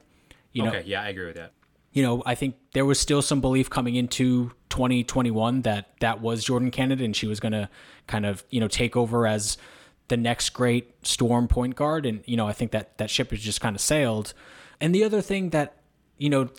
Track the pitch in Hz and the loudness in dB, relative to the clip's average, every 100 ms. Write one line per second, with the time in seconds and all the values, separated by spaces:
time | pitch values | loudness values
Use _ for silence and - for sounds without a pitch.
0 | _ _ _ - _ 120 110 104 90 98 | _ _ _ -20 _ -4 -2 -2 -4 -6
1 | 104 95 87 82 82 _ _ _ _ 139 | -6 -8 -10 -12 -16 _ _ _ _ 0
2 | 127 120 127 123 135 - _ 131 139 135 | 2 2 -2 -2 -2 -6 _ 0 4 2
3 | - 143 135 143 131 131 127 - 123 123 | 2 2 2 2 2 2 2 0 0 0
4 | 123 - 127 123 120 - - - 127 123 | 0 2 2 2 0 -6 -6 0 2 2
5 | 117 135 120 110 113 131 117 104 - - | 0 0 0 2 2 2 0 -2 -4 -2
6 | 113 107 113 113 110 123 127 131 131 131 | -2 0 -2 -2 0 0 0 0 0 0
7 | 117 104 107 104 113 107 104 - - - | 0 -2 -4 -2 -2 -2 -4 -10 -20 -20
8 | - 107 104 98 - 123 110 - 120 123 | -6 -2 -2 -4 -4 -2 0 0 0 0
9 | 117 120 113 107 107 - - - - _ | 0 2 2 0 -2 -8 -12 -20 -20 _
10 | - 120 117 120 - - 123 120 - _ | -4 0 0 0 -4 0 2 2 -2 _
11 | - - 120 120 120 - 127 131 147 160 | -4 0 2 4 2 2 0 0 -2 0
12 | 135 107 - 117 104 - 117 107 98 - | -2 -4 -2 0 0 -2 -2 -4 -4 -8
13 | 107 - 127 107 107 - 113 101 - 151 | -4 -2 -2 -4 -6 -4 -2 -2 0 2
14 | 127 107 104 - - - - - 156 190 | 2 0 -4 -12 -20 -20 -18 -4 0 2
15 | 214 208 - 196 185 151 143 - _ _ | 2 0 0 -2 0 0 -2 -6 _ _
16 | _ - 147 139 123 | _ -4 2 2 0